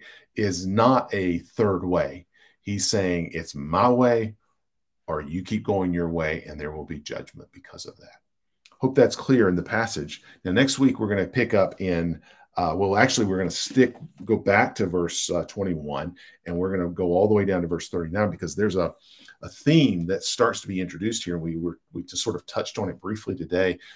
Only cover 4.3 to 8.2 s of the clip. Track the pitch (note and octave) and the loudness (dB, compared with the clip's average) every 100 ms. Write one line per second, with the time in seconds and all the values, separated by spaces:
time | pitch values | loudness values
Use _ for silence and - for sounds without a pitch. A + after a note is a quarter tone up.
4.3 | G#2+ _ _ _ _ _ _ - D#2 D2 | -8 _ _ _ _ _ _ -8 -6 -6
5.3 | F2 F2+ G#2+ A2 G2+ F2+ F2 E2+ E2 D#2 | -8 -4 -4 0 0 0 0 -2 -2 -2
6.3 | D#2 - D2+ D2+ D#2 D2 D2+ - - - | -4 -8 -10 -10 -10 -12 -12 -10 -12 -12
7.3 | C#2+ - - - - - - - _ | -20 -20 -20 -20 -18 -18 -18 -20 _